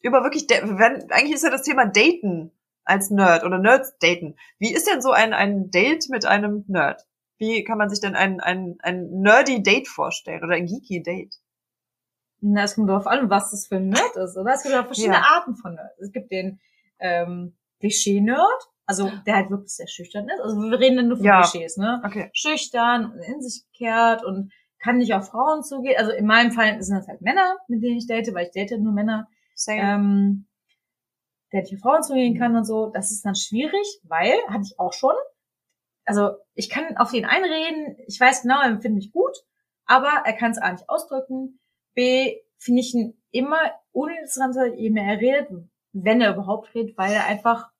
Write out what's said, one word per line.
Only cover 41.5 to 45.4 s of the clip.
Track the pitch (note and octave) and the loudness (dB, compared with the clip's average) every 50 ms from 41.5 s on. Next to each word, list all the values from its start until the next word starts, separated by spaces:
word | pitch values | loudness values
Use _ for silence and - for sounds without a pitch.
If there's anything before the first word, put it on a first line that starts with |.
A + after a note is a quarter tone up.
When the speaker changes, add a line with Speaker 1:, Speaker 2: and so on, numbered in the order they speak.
| - _ _ _ _ _ _ _ _ | -12 _ _ _ _ _ _ _ _
Speaker 2:
B, | B3 B3 B3 B3+ C4 C4 A#3+ - - _ _ _ | 0 2 2 2 2 0 0 -4 -8 _ _ _
finde | _ - - A#3+ B3 | _ -2 0 0 2
ich | A#3+ - - | 0 0 -2
ihn | A#3+ A3 A3+ - _ _ _ | -2 -4 -4 -8 _ _ _
immer | - A#3+ C4 C#4+ D#4 D#4+ D#4 - - - _ _ | -4 -4 -2 0 0 0 0 -2 -4 -8 _ _
uninteressanter, | _ B3 C#4+ D#4 E4+ E4 D4+ C4+ - C4 C4 B3+ B3 C4 B3+ A#3+ A#3+ | _ -6 -4 -4 -8 -10 -10 -10 -4 -4 -2 -2 0 0 -2 -2 -2
je | - A3 A3+ | -4 -2 0
mehr | A3 A3 G3+ | 0 0 0
er | G3 G#3+ G3+ | -2 -2 0
redet, | A3+ B3+ C#4 C#4+ | 2 2 2 0